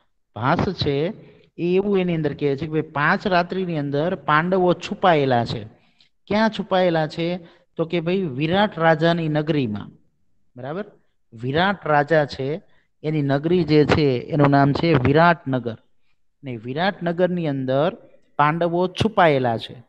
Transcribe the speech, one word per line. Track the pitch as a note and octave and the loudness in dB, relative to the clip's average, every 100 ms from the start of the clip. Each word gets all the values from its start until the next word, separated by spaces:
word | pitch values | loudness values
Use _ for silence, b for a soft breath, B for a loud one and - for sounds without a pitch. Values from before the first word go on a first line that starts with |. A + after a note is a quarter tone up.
| b _ _ | b _ _
ભાસ | G#2 B2+ E3 | -4 0 0
છે | G3+ F3 D3 C#3 E3+ A3 B B B - | 0 -2 -4 -2 -4 -8 B B B -6
એ | E3+ | -2
એવું | F#3 G3+ G3 | 0 0 0
એની | F3+ | 0
અંદર | E3 D3 | -2 -4
કહે | - D3 C3 | -2 -2 -2
છે | D#3+ | -4
કે | |
ભાઈ, | D#3 | -4
પાંચ | D#3 C#3 D3+ F#3+ G#3+ | -4 -2 0 0 0
રાત્રિની | F3+ F3 F#3+ F3+ D#3 | 0 0 -4 -4 -4
અંદર | C#3+ C#3+ E3+ | -2 -2 -2
પાંડવો | F#3+ - D3+ F3 F#3+ F3+ | -4 0 0 2 2 2
છુપાયેલા | E3 - G#3 F#3 D#3 C3 A#2+ | 0 -4 0 2 2 2 0
છે. | A#2 A#2 G#2 - b b b _ - | 0 -6 -10 -20 b b b _ -4
ક્યાં | G#3+ A3 | 0 0
છુપાયેલા | G#3+ F#3 F#3 F#3 D#3+ D#3 | -2 -2 0 2 0 -2
છે? | - E3+ F3+ E3+ B _ - | -4 -6 -6 -10 B _ -8
તો | |
કે | E3 F3 | -4 -4
ભાઈ, | E3 F#3+ | -2 -2
વિરાટ | E3+ B2+ D#3 F#3+ G#3 E3+ | -4 -4 0 0 0 2
રાજાની | E3 D#3 E3 E3+ D#3+ | 2 4 2 2 0
નગરીમાં. | D3+ D#3 D3 A#2 G#2 - - _ _ _ _ _ B2 | -2 0 -2 -2 -6 -10 -20 _ _ _ _ _ -16
બરાબર? | C3 F3+ G#3 _ _ _ _ | -12 -10 -12 _ _ _ _
વિરાટ | A2+ B2 D3+ F#3+ F#3+ D3+ | -12 -4 0 0 -2 0
રાજા | D3 C#3+ D#3+ | 0 4 2
છે, | C#3 - C3 F3+ - _ _ _ | 0 -4 -6 -8 -12 _ _ _
એની | D3+ D#3 | -4 -2
નગરી | C#3 C#3 E3 F3+ | 0 -2 0 0
જે | D3+ D3+ | 4 4
છે, | C3+ - C#3+ B2 | 4 4 2 0
એનું | - D3+ C#3+ | -2 2 4
નામ | C#3 C#3 | 6 4
છે | C3+ E3+ | 2 2
વિરાટનગર. | C#3+ B2 D3+ F3 D#3+ C3+ B2+ A#2 A2 _ _ _ _ _ _ | 2 4 4 4 2 -2 -4 -4 -10 _ _ _ _ _ _
ને | C#3 A#2 | -14 -12
વિરાટનગરની | A#2+ C#3+ G3 - E3+ E3+ F3 F3+ D#3 | -10 -4 -4 -2 -4 0 0 0 -4
અંદર | C3+ C3 C3+ E3+ A#3 - _ _ - | -4 -2 0 0 -4 -16 _ _ 2
પાંડવો | D3 E3+ F3 F3 F3+ | 2 2 0 0 -2
છુપાયેલા | - G#3+ G#3 E3+ C#3 B2 A2+ | -2 0 4 4 4 0 -2
છે. | - B2 | -6 -18